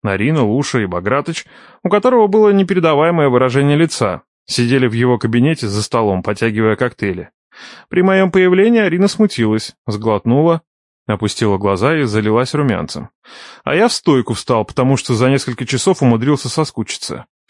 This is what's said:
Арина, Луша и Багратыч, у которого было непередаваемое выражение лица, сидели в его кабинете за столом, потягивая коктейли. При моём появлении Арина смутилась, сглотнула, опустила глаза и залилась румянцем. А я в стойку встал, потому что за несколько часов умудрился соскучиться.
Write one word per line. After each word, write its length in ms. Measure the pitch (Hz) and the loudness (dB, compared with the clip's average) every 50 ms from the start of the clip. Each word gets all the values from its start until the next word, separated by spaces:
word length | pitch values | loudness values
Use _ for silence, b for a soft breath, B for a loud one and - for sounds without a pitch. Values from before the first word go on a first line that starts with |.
| - | -4
Арина, 420 | 110 98 95 104 139 160 156 123 | -4 -4 -2 -2 0 0 0 0
Луша 360 | 104 107 131 143 - - 123 | 0 0 -2 -4 -2 -2 -4
и 40 | 107 | -2
Багратыч, 600 | 92 87 87 90 101 123 143 147 - 165 - - B B B B B B B B | -2 -4 -4 -4 -2 -2 -2 -2 -4 -10 -10 -12 B B B B B B B B
у 60 | 180 | 0
которого 380 | 185 208 196 254 254 240 214 | 0 2 2 2 4 4 2
было 240 | 202 190 214 214 208 | 4 4 4 4 4
непередаваемое 800 | 202 196 196 175 190 180 165 160 156 143 156 170 175 165 147 139 | 4 2 2 2 0 0 2 2 2 2 2 2 2 2 2 2
выражение 480 | 123 123 127 127 120 139 139 143 147 | 2 2 2 2 2 2 2 2 2
лица, 440 | 147 165 151 - - 127 101 90 67 _ _ _ _ _ | 2 0 0 0 -2 -2 -2 -2 -6 _ _ _ _ _
сидели 400 | - - - 120 117 131 135 127 | -8 -4 -2 0 2 2 2 2
в 60 | 120 110 | 0 0
его 240 | 117 123 123 123 | 0 0 2 0
кабинете 500 | 107 - 113 113 120 123 151 165 - - | 0 0 0 2 2 2 2 0 -2 -4
за 140 | 104 98 104 | -4 -4 -4
столом, 400 | 104 - - 120 113 104 95 92 | -4 -2 -2 0 0 0 -2 -2
потягивая 540 | 87 104 104 - 113 113 107 110 110 110 107 | -2 -4 -4 -2 -2 -2 0 0 0 0 0
коктейли. 560 | - 127 120 - _ - 101 90 90 85 - _ _ _ B B B B B B B B B | 0 -2 -4 -4 _ -6 -6 -6 -6 -10 -16 _ _ _ B B B B B B B B B
При 140 | - 175 185 | 0 2 2
моём 280 | 190 190 190 190 185 | 4 4 4 2 2
появлении 480 | 160 190 185 185 180 185 202 233 240 226 | 2 2 4 4 4 4 4 4 4 2
Арина 280 | 208 180 165 180 196 | 2 0 2 2 0
смутилась, 680 | 202 - - 220 208 - - 113 107 107 110 - - - _ _ | 0 2 2 0 0 2 0 0 0 0 -2 -4 -8 -16 _ _
сглотнула, 760 | - 104 104 104 113 107 98 - 113 120 139 156 170 165 160 _ _ _ _ _ _ _ _ _ | -8 -8 -4 -2 -2 -2 0 0 2 2 4 4 2 2 0 _ _ _ _ _ _ _ _ _
опустила 500 | - 107 95 107 104 - - 117 107 101 | -4 -4 -2 -2 -4 -2 -2 0 0 0
глаза 400 | 92 98 98 98 90 104 139 165 | 0 0 -2 0 0 0 0 0
и 60 | 156 143 | 0 -2
залилась 500 | 113 104 110 104 107 107 117 127 - - | -2 -2 -2 0 0 0 0 -2 -2 -4
румянцем. 560 | 147 147 131 104 87 80 - - - - - _ _ B B B B B B B B B | -2 -2 -2 -2 -2 -4 -8 -10 -14 -14 -16 _ _ B B B B B B B B B
А 100 | - 139 | -4 0
я 140 | 170 220 | 2 2
в 60 | 240 - | 0 0
стойку 420 | - _ - 147 131 117 - 120 | -2 _ 2 2 2 2 -2 -6
встал, 300 | - - - 127 110 104 | -8 -2 -2 -2 -2 -2
потому 320 | - - - 127 131 135 | -2 -2 0 0 2 0
что 180 | 123 - - 123 | 0 0 -2 0
за 140 | 107 123 131 | 0 2 2
несколько 360 | 135 - - - 120 - 135 | 2 0 -2 -4 -8 -8 -6
часов 380 | - 135 123 - 190 185 - 147 | -4 -4 -2 0 0 0 2 4
умудрился 440 | 127 120 110 117 139 151 139 - | 2 2 2 2 0 0 -2 -2
соскучиться. 800 | 127 - - 156 - - 117 107 - - - - - - 62 - _ _ _ _ | -6 -4 -4 -4 -4 -4 -8 -8 -8 -8 -12 -10 -12 -12 -12 -14 _ _ _ _